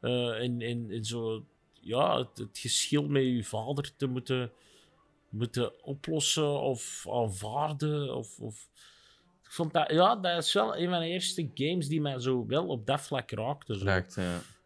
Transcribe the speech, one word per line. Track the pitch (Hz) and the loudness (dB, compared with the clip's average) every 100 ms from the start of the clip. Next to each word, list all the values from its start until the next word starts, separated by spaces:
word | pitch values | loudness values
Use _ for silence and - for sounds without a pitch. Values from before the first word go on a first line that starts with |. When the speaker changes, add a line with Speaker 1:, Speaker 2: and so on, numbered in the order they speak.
Speaker 1:
Eh, | 120 123 120 110 | 0 0 0 -2
en, | 123 120 | -2 -2
en, | 117 120 113 | -2 -4 -4
en | 110 | -4
zo, | 110 120 113 110 - _ _ _ | -4 -4 -2 -4 -8 _ _ _
ja, | - 117 170 170 | -4 2 4 2
het, | 127 - | -2 -8
het | 104 - | -10 -8
geschil | 117 - - 147 147 | 0 0 4 2 4
met | 143 | 4
je | 131 123 | 4 2
vader | 104 127 113 143 143 _ | 0 -4 -2 -4 -4 _
te | 139 | -2
moeten, | 127 123 131 123 - - - - _ _ _ _ | -2 0 -2 -2 -8 -20 -20 -20 _ _ _ _
moeten | 107 117 123 117 - | -4 -4 0 -2 -4
oplossen | - 143 - 160 139 - 147 143 | -10 -8 -2 0 2 2 2 2
of | 131 123 - - - | 0 -2 -4 -10 -4
aanvaarden. | 120 113 95 107 127 156 147 151 151 139 127 | 0 0 -2 -4 -2 -2 0 -2 0 -2 -4
Of, | 113 - | -8 -10
of, | 113 107 - - - - - - _ _ | -12 -12 -20 -20 -20 -20 -20 -20 _ _
ik | - | -16
vond | - 160 | -4 0
dat, | 170 151 | 2 4
ja, | 156 185 226 | 6 6 6
dat | 185 170 | 2 0
is | 156 | 2
wel | 202 220 - | 2 2 0
een | 175 | 0
van | 180 | 0
de | 165 | 0
eerste | 180 180 - 151 | -2 -2 -2 -4
games | - 143 180 143 | 0 0 0 0
die | 160 | 0
mij | 147 131 | 0 0
zo | 123 131 110 | 0 0 2
wel | 135 175 | 0 0
op | 127 107 | -2 0
dat | 139 | -2
vlak | - 139 - | 0 -4 -2
raakte, | 104 113 143 - 104 | -4 -4 -4 -4 -2
zo. | |
Speaker 2:
Raakt, | 98 95 90 | 4 2 2
ja. | - 90 87 87 - | -2 -2 -2 -6 -20